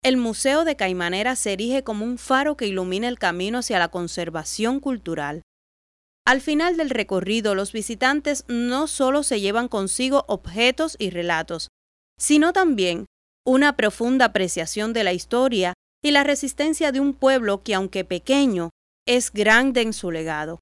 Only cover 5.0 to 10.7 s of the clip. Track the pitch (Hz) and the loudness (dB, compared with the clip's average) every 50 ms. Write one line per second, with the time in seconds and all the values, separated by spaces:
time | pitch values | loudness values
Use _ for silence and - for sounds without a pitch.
5 | - 165 165 147 147 143 147 165 - _ _ _ _ _ _ _ _ _ _ _ | -6 -6 -6 -4 -6 -6 -8 -10 -14 _ _ _ _ _ _ _ _ _ _ _
6 | _ _ _ _ _ - 254 269 - 311 302 294 330 359 349 330 311 277 - 226 | _ _ _ _ _ 2 2 2 2 0 0 2 2 0 0 0 0 -2 0 -2
7 | 202 - 196 185 - 190 214 233 208 214 196 190 202 196 - 220 202 - 233 202 | -2 0 -2 -2 0 0 -2 0 0 0 0 0 -2 -4 -6 -8 -6 -6 -4 0
8 | 254 262 285 302 285 294 294 277 - - 240 233 240 240 254 269 311 302 - - | 0 0 0 0 -2 -2 -4 -4 -4 -6 -4 -2 -2 -2 -2 -2 -2 -4 -2 0
9 | 269 254 269 294 285 - 254 214 196 196 202 233 240 240 - 208 196 190 - - | 0 0 0 0 0 0 -2 0 0 0 0 -2 -2 -2 -4 -4 -4 -4 -2 -2
10 | 254 262 277 277 277 - 208 180 - 170 170 214 233 247 | 0 2 2 0 2 0 -4 -4 -4 -10 -2 2 2 2